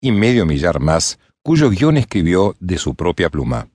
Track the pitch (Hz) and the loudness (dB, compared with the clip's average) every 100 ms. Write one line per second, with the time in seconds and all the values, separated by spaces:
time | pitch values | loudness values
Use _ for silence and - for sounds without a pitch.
0 | 135 104 110 123 87 71 82 73 71 80 | 0 0 2 2 2 0 0 0 0 0
1 | - - _ _ - 160 147 95 147 156 | -2 -8 _ _ -2 2 2 2 2 2
2 | 120 104 82 90 98 - 92 92 - 65 | 0 -2 0 2 0 -2 -6 -4 -4 -4
3 | 80 82 85 76 62 60 - | -4 -2 -2 -2 -4 -6 -8